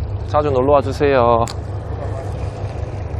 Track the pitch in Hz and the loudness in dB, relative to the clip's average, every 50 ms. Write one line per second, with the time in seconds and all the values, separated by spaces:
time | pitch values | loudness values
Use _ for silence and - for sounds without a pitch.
0 | - - - - - - - 151 151 147 135 127 127 139 147 139 131 135 131 - | -6 -4 -4 -6 -4 -2 0 0 2 2 2 2 4 6 6 4 4 2 0 2
1 | 151 139 139 131 117 117 120 113 117 - - - - - - - - - - - | 2 4 6 6 6 6 4 4 2 0 -4 -8 -8 -8 -8 -8 -8 -8 -8 -6
2 | - - - - - - - - - - - - - - - - - - - - | -6 -6 -6 -6 -6 -6 -6 -6 -6 -6 -6 -6 -8 -6 -6 -6 -6 -6 -6 -8
3 | - - - | -8 -6 -6